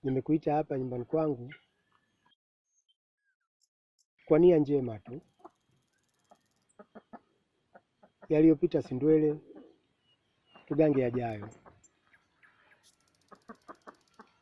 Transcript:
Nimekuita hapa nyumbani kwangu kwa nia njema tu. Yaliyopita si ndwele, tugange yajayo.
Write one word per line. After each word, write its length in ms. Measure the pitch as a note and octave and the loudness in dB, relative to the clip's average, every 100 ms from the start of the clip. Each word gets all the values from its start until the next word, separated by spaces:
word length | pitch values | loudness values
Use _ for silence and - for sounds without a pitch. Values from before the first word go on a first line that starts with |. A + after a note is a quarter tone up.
Nimekuita 500 | C#3 C3 - D#3 D#3 | -4 -6 -2 -2 0
hapa 240 | D3+ D#3 C#3 | -4 -4 -6
nyumbani 260 | C3 B2 | -6 -8
kwangu 500 | A#2+ D#3+ D#3 C3 A#2+ - _ _ _ _ _ _ _ _ _ _ _ _ _ _ _ _ _ _ _ _ _ _ _ _ _ _ | -6 -4 -4 -6 -10 -20 _ _ _ _ _ _ _ _ _ _ _ _ _ _ _ _ _ _ _ _ _ _ _ _ _ _
kwa 140 | - D#3 | 0 4
nia 200 | F3 E3 | 6 4
njema 400 | C#3+ C#3+ B2+ A2 | 2 -2 -4 -10
tu. 220 | - C3 _ _ - _ _ _ _ _ _ _ _ _ _ _ _ _ G#3 G#3 _ - _ _ _ _ _ - _ _ - _ - | -16 -20 _ _ -20 _ _ _ _ _ _ _ _ _ _ _ _ _ -20 -20 _ -20 _ _ _ _ _ -20 _ _ -20 _ -2
Yaliyopita 540 | D3+ D#3+ D3+ F3 D#3 | 4 6 4 2 -2
si 120 | - | -4
ndwele, 460 | B2+ C#3+ D#3 D3+ D3+ - - - _ _ _ _ _ _ _ _ - _ | -2 2 4 2 -2 -10 -20 -20 _ _ _ _ _ _ _ _ -20 _
tugange 340 | C#3+ D#3 C3+ | 0 2 2
yajayo. 480 | B2 B2 A#2+ G#2+ G#2 - - _ _ _ _ _ _ _ _ _ _ _ _ _ _ _ _ - _ - _ - - - _ _ - _ | 0 -4 -6 -10 -14 -18 -20 _ _ _ _ _ _ _ _ _ _ _ _ _ _ _ _ -20 _ -20 _ -20 -20 -20 _ _ -20 _